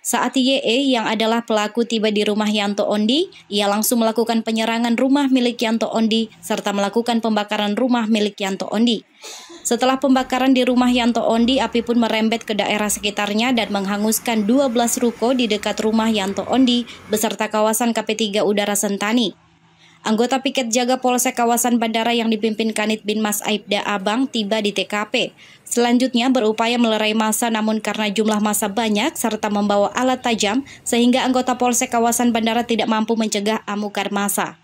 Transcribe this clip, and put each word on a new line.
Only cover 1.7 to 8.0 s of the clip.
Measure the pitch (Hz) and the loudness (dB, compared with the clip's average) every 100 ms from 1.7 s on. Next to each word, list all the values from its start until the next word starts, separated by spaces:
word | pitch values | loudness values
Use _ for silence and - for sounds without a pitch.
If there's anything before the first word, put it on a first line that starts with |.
| 233 226 | -2 -2
tiba | 226 214 | 0 0
di | 208 208 | 0 0
rumah | 208 214 | 0 0
Yanto | 214 202 202 | 0 0 0
Ondi, | - 208 214 285 381 - _ | 0 0 2 0 0 -8 _
ia | 202 202 | 0 0
langsung | 202 214 240 | 0 0 2
melakukan | 226 226 226 226 | 2 0 0 0
penyerangan | 220 220 220 226 240 233 | -2 -2 -2 0 0 2
rumah | 262 277 277 | 2 2 4
milik | 262 240 | 2 2
Yanto | 240 226 226 226 | 0 -2 0 0
Ondi | 220 220 226 220 - | 0 2 2 -2 -8
serta | - 214 202 | -6 -4 -2
melakukan | 202 202 233 233 226 | -2 0 0 0 0
pembakaran | 220 214 208 214 208 208 | 0 0 -2 -2 -2 0
rumah | 254 240 | 2 2